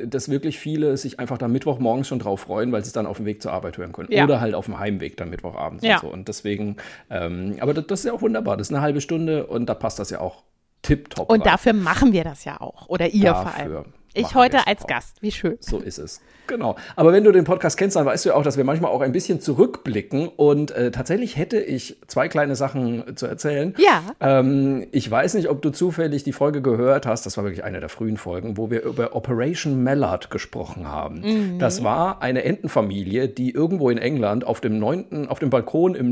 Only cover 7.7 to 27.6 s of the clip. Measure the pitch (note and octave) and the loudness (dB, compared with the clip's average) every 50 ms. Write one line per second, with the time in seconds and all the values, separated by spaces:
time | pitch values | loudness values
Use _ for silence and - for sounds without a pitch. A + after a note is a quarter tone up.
7.7 | D3 D#3 D#3 - G3 F#3+ - A#3 A#3 - - A3 A3+ A3 G#3 - D3+ C3+ G#2 - | -2 -2 -2 -4 -4 -4 -4 -4 -4 -2 0 0 0 0 -2 -2 -2 -2 -4 -4
8.7 | D3+ C#3 D3 D3 C#3+ D3 C#3 - E3+ D#3+ E3 D#3+ D#3 D3 - - - A#2+ A#2+ A#2+ | -2 0 0 0 0 0 -2 -2 -2 -2 0 0 0 -2 -2 -2 -4 -2 -2 -2
9.7 | A2 - - A2 - - G2+ - F#2 - F2+ F2+ - - _ _ _ _ _ _ | -4 -2 -4 -4 -4 -6 -8 -6 -6 -6 -6 -8 -8 -12 _ _ _ _ _ _
10.7 | _ _ - - D3 C#3+ - - - - - - A3+ A3 - - E3 F#3+ - B3 | _ _ 0 0 0 0 0 -4 -8 -4 2 4 4 4 6 6 4 4 4 4
11.7 | A3 G#3 F3+ D#3+ F3+ - C#4+ B3 G3 F3 D#3 E3 C#3 - - C#3+ - - - - | 4 4 2 0 2 4 6 6 6 4 2 -2 -8 -12 -12 -12 -12 -10 -12 -12
12.7 | - - - - F3 F3+ E3+ E3+ G#3 G#3 G3 F3 F3 F#3 F#3 F3 D#3+ - C#3+ - | -12 -14 -8 -4 -2 0 0 2 4 4 6 6 4 4 0 -4 -6 -6 -6 -6
13.7 | - D3 - - - - - - - G3+ - - - C4 B3 B3+ C4+ C4 - - | -8 -8 -10 -12 -16 -20 -20 -8 -4 -2 -2 2 6 6 6 6 6 4 2 2
14.7 | G#3 - - - C3+ A#2+ - - - _ - G#3 - - - E3+ A#3 - - - | 0 -2 -2 -4 -6 -6 -6 -8 -10 _ -6 -6 -4 -2 -2 -2 -2 -4 -4 -4
15.7 | - G2 - G2 E2 - D2+ - - - _ _ _ - - - C4+ A#3 E3 A2+ | -4 -4 -4 -6 -10 -10 -12 -14 -14 -16 _ _ _ -16 -10 -8 -6 -2 -2 -2
16.7 | F#2 - - - - - D#3 E3 F3+ G3+ G#3+ G#3+ F#3 F#3 D#3 D#3 F#3 - - D#3+ | -2 -4 -6 -6 2 6 8 8 8 10 10 10 10 10 8 6 4 2 2 0
17.7 | - - F#3+ G3+ F#3+ F3 C#3+ C#3 A#2+ D3+ - F#3 - D3 C#3+ D3 A#2 C#3 B2+ C3+ | 0 0 0 2 2 2 2 2 2 2 2 4 4 4 4 2 2 2 2 2
18.7 | D3 D#3+ F3 C#3 A2 B2+ C#3 C3+ B2 F#3+ - - F3+ D3 - D#3 C3+ C3 A3 B3+ | 2 0 0 0 0 0 0 0 0 0 0 0 -2 -2 -2 2 4 4 4 4
19.7 | - - - - G#2 G#2 - - - C3+ E3 E3+ - - D3 D3 C#3+ D3 D3+ D3 | 2 -2 -6 -4 -2 -2 -2 -2 -2 -2 -2 -2 0 4 6 6 6 4 2 -2
20.7 | - - B2 A#2+ A#2 C3 C3 - E3+ G#3+ B3 G#3 - D3 E3+ - A#3+ G#3+ - - | -2 0 0 0 0 -2 -2 -2 -2 -2 -2 -2 -4 -4 -4 -2 -2 -2 -2 -2
21.7 | C3 B2 - - - - _ - - B2+ C3 - - D#3 D3 C#3+ C3+ B2 C#3 C3+ | -4 -6 -6 -10 -16 -18 _ -6 -2 -2 0 0 2 0 0 0 0 0 -2 -2
22.7 | D3 C3+ B2+ A#2 A#2+ A#2 - B2 - - B2+ A#2+ - - - D3 D3 C#3 D3+ F#3+ | -2 -2 -2 -2 -2 -4 -6 -10 -10 -8 -6 -6 -6 -4 -4 -2 0 0 -2 -2
23.7 | G3 - F4+ G4+ - E3 E3 G3+ C#4 - - C3+ C3+ C3+ B2+ C3+ C#3+ C#3 C3+ C#3 | 0 4 6 6 6 4 2 -4 -6 0 2 4 6 6 6 4 4 2 2 2
24.7 | C3+ B2+ F#2 - - C#3 - A#2 G#2+ B2 D3 F3 G3 G#3 E3 D3+ D3 C3+ - D3+ | 0 -2 -2 -2 -2 -2 -2 0 2 2 2 2 2 0 0 0 0 0 -2 -2
25.7 | C#3 - F3+ F3+ D#3+ E3+ E3 D3+ C#3+ C#3 - C#3+ B2+ - C#3+ D3 D3 C#3+ C3 C3+ | -2 0 0 0 0 0 -2 -2 -2 -2 -4 -4 -2 0 0 0 0 0 2 2
26.7 | A#2 A2 A#2+ C3 C3+ C3+ - B2 A2 A#2 - G2 - - G2+ G2+ F2 F#2 | 2 4 4 4 4 4 2 0 -2 -2 -4 -6 -6 -4 -4 -4 -4 -6